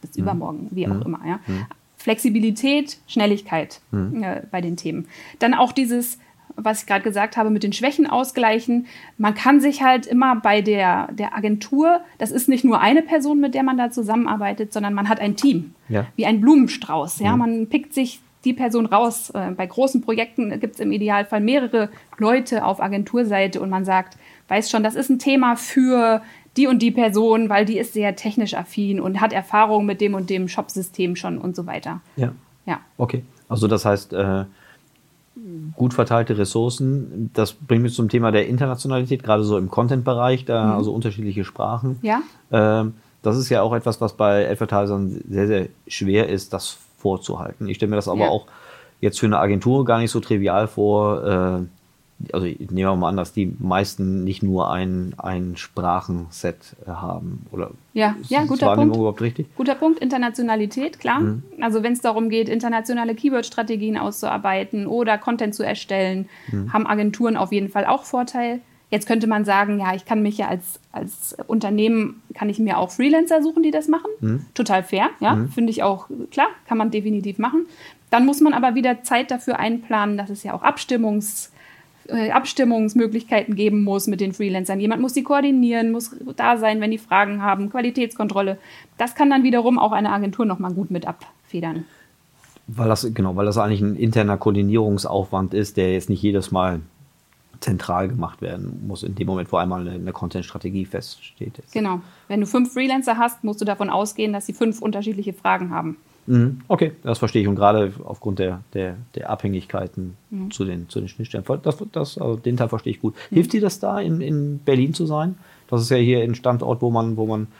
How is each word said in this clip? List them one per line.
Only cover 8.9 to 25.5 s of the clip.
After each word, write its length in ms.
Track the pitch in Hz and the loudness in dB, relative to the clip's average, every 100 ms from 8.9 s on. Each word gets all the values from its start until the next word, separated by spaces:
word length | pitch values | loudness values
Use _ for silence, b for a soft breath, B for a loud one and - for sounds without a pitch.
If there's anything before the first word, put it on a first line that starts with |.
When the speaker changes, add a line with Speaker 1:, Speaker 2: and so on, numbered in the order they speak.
| B B - | B B -2
Speaker 1:
Man 160 | 214 | 0
kann 260 | 208 262 285 | 2 6 6
sich 200 | 285 285 | 6 4
halt 240 | 262 254 262 | 4 4 2
immer 300 | 247 262 233 | 4 4 4
bei 260 | 208 208 | 4 4
der, 480 | 208 202 185 180 - | 4 4 4 2 0
der 240 | 208 208 - | -6 -6 -2
Agentur, 640 | 208 208 - 277 330 349 339 - | -2 -2 0 2 4 4 0 -8
das 140 | 320 | -4
ist 180 | 262 277 | 0 2
nicht 140 | 254 | 4
nur 160 | 254 220 | 4 4
eine 200 | 208 302 | 6 4
Person, 380 | 320 311 285 294 | 4 0 2 2
mit 140 | 277 269 | 2 0
der 80 | |
man 140 | 262 254 | 0 0
da 140 | 240 | 0
zusammenarbeitet, 800 | 240 208 226 233 214 202 208 214 | -2 0 0 0 0 -2 -4 -6
sondern 200 | 214 202 | -4 -2
man 160 | 202 208 | 0 0
hat 100 | 220 | 0
ein 160 | 208 202 | 0 2
Team, 380 | 277 175 160 - - | 2 2 -2 -12 -4
Speaker 2:
Ja. 160 | 107 117 - | -2 -2 -2
Speaker 1:
wie 100 | 214 | 2
ein 160 | 220 | 4
Blumenstrauß. 800 | 240 302 240 - - 156 143 - | 8 8 6 0 -6 -4 -4 -2
Ja? 140 | 208 | 2
Speaker 2:
Mhm. 60 | 247 | 2
Speaker 1:
Man 280 | 233 226 220 | 2 0 -2
pickt 260 | 294 - | -2 -2
sich 260 | 269 247 - _ _ | -4 -4 -6 _ _
die 100 | 254 | -4
Person 320 | 247 247 233 220 | -2 0 0 2
raus. 420 | 202 233 220 - 202 | 2 2 -2 -8 -6
Äh, 160 | 185 | -6
bei 140 | 185 185 | -6 -4
großen 340 | 233 262 254 | 0 2 2
Projekten 580 | - 226 233 - 214 214 | 0 -2 -2 -4 -4 -4
gibt's 200 | 214 - | -6 -4
im 120 | 208 | -2
Idealfall 500 | 202 208 202 208 214 | 0 0 0 0 0
mehrere 480 | 214 277 247 233 208 B B - | 2 2 2 0 -2 B B -2
Leute 480 | 220 254 254 220 - | 2 2 2 0 0
auf 160 | 190 | 0
Agenturseite 800 | 196 202 202 240 220 196 196 185 | -2 -2 -2 0 2 2 0 -2
und 80 | 190 | -4
man 160 | 190 190 | -2 0
sagt, 320 | 185 185 - B B - | 0 0 -8 B B -2
weiß 220 | 202 226 | -2 0
schon, 140 | 226 | 0
das 120 | 214 233 | 0 0
ist 140 | 269 | 0
ein 100 | 254 | 2
Thema 360 | 277 269 247 | 2 4 4